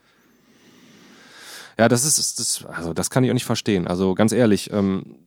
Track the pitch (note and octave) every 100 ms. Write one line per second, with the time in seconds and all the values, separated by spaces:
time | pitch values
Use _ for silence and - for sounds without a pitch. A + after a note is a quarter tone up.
0 | _ _ _ _ _ _ _ _ - -
1 | - - - - - - - - A2+ A#2+
2 | D3 - - - A#2 - - - E2+ E2
3 | F2 C3 B2+ B2 - A2+ - G2 F2 F2+
4 | F#2+ F#2 A2 G#2 A#2 G2 - G#2 G2 F#2+
5 | - A#1+